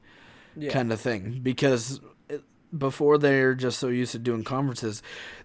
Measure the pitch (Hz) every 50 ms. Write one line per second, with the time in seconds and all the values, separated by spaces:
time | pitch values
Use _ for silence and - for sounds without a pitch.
0 | _ - - - - - - - - - - 156 147 143 123 135 123 113 113 104
1 | - 127 113 101 92 110 120 127 123 127 123 - 143 139 131 117 110 131 135 -
2 | - - - _ _ - 143 147 - _ _ _ _ - - 147 135 135 - -
3 | 151 147 151 147 147 143 139 135 131 131 131 127 127 123 117 - 139 127 123 123
4 | 127 120 - 117 117 123 117 110 110 - 131 131 143 135 120 - 123 110 104 -
5 | - - - - - - - -